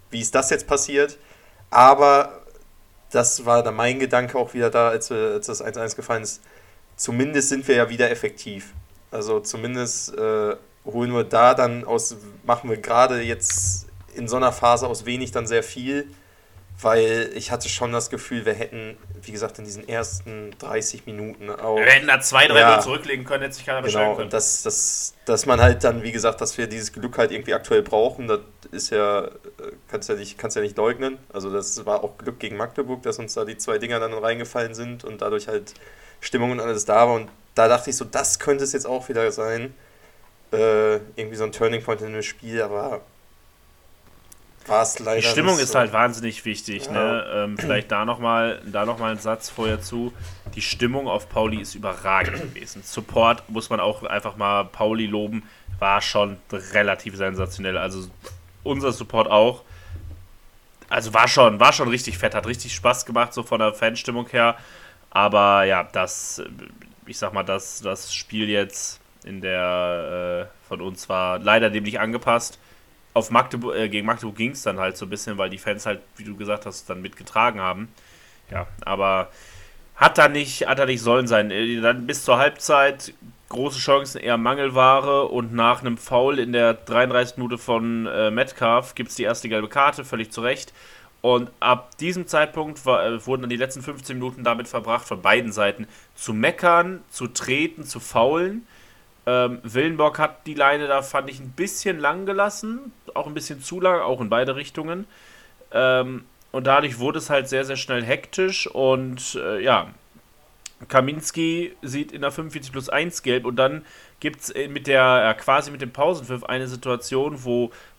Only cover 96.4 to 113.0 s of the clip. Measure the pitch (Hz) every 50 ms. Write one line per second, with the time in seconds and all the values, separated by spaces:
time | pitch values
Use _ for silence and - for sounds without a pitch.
96.4 | 120 160 175 - 185 175 170 170 170 185 190 170 - _ - - 127 123 - -
97.4 | - - 131 143 160 160 - 160 147 - - 123 - - - 120 117 135 151 165
98.4 | 180 190 208 233 233 _ _ - - - _ _ _ _ _ _ - 123 123 127
99.4 | 123 123 123 - - 117 107 127 147 165 165 151 151 151 147 156 151 151 - -
100.4 | - 160 147 143 139 139 147 147 147 139 139 139 135 - - 139 135 139 131 135
101.4 | 135 127 - - 180 202 - - - 202 180 156 147 143 160 185 196 196 196 196
102.4 | 202 208 202 - 220 220 233 262 277 240 - _ - - - - 151 151 151 151
103.4 | 143 - 151 135 131 - 170 185 175 185 180 170 92 120 131 123 120 101 110 120
104.4 | 131 131 131 139 143 - - 160 151 160 170 185 208 - _ - - - - -
105.4 | - - _ _ - - - - 131 127 131 127 127 127 131 120 - _ _ _
106.4 | _ _ - 131 127 135 135 143 147 139 120 117 123 139 139 156 - - 147 139
107.4 | 127 127 135 131 135 135 135 127 - - 131 120 113 113 143 147 - - - -
108.4 | 185 185 190 - - - - - 135 131 131 131 131 131 127 127 - - - -
109.4 | - 92 107 98 104 131 120 95 82 - - - _ _ _ - _ _ _ _
110.4 | _ _ _ _ - - _ - - - - 131 127 139 151 156 151 - - 165
111.4 | 165 165 165 170 175 - - - - 135 127 143 147 - - 143 139 147 143 -
112.4 | 160 156 - 156 135 131 131 135 131 139 - 143